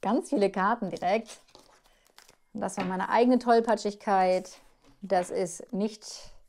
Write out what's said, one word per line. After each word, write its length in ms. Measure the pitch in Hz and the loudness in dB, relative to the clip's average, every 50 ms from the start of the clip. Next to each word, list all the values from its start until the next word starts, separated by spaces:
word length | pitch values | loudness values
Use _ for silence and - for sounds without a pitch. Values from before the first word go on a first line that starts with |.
ganz 280 | - 190 214 311 381 - | 0 0 0 0 0 -2
viele 220 | 285 240 196 190 | 0 2 2 2
Karten 400 | - 202 185 202 233 240 214 180 | 2 0 0 0 0 -2 -4 -8
direkt. 480 | 165 165 - 180 196 226 226 - - - _ _ _ - - _ _ _ _ _ _ _ _ _ _ - - - - _ _ _ | -6 -4 -2 0 0 0 -2 -6 -18 -20 _ _ _ -20 -20 _ _ _ _ _ _ _ _ _ _ -20 -20 -20 -20 _ _ _
Und 80 | _ 214 | _ -8
das 160 | 196 190 190 | -8 -6 -4
war 80 | - 190 | -4 -4
meine 240 | 185 185 185 185 - | -4 -2 -4 -2 0
eigene 300 | 208 220 240 247 254 240 | 4 4 6 6 4 2
Tollpatschigkeit. 1200 | 247 240 233 233 226 240 214 214 - 208 202 - - 220 202 190 185 185 185 185 190 - - - - - _ _ _ - - _ | 4 4 4 4 4 2 0 0 0 -6 -8 -6 -2 0 2 4 4 4 2 0 -2 -6 -18 -20 -20 -20 _ _ _ -20 -20 _
Das 300 | - 185 196 180 180 180 | -4 0 0 0 0 0
ist 420 | - - 190 170 - - - _ | -2 -4 -4 -4 -6 -12 -14 _
nicht 600 | - 190 208 220 220 - - - - - - - - - - | -4 -4 -4 -4 -6 -10 -16 -16 -16 -16 -16 -18 -20 -20 -20